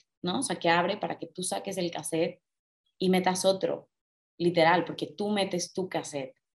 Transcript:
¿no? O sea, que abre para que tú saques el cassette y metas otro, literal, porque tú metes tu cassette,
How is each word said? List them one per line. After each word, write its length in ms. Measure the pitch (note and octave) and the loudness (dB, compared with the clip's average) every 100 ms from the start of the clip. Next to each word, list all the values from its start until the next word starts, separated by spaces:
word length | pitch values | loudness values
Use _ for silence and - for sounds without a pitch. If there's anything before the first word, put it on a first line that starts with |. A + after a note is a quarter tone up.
| _ _ | _ _
¿no? 180 | - B2 | -4 -2
O 20 | |
sea, 140 | C#3 F3 | -2 0
que 120 | E3+ | 2
abre 280 | E3+ F3 G#3+ | 4 2 -2
para 220 | - - | -4 -6
que 100 | E3+ | -10
tú 160 | - | -8
saques 340 | F3+ G3 G3 F#3+ | -6 -6 -6 -4
el 140 | F3 | -4
cassette 500 | E3+ D#3 D#3+ E3+ - _ _ _ _ _ - | -6 -4 -2 -2 -4 _ _ _ _ _ -2
y 100 | F#3 | 2
metas 360 | F#3 F#3 F#3 | 4 2 2
otro, 440 | F#3+ F#3+ E3 - - _ _ _ _ - | 2 2 0 -4 -8 _ _ _ _ -2
literal, 460 | E3+ F3 D#3+ F3 | 2 6 6 6
porque 220 | E3+ D3+ D#3 | 2 -4 -8
tú 240 | - G#3 | -4 -2
metes 420 | G#3 F#3+ F3+ F3 | 0 0 -2 -6
tu 160 | - F#3 | -6 -4
cassette, 460 | E3 D#3+ D3 C3 - _ | -4 -6 -8 -8 -12 _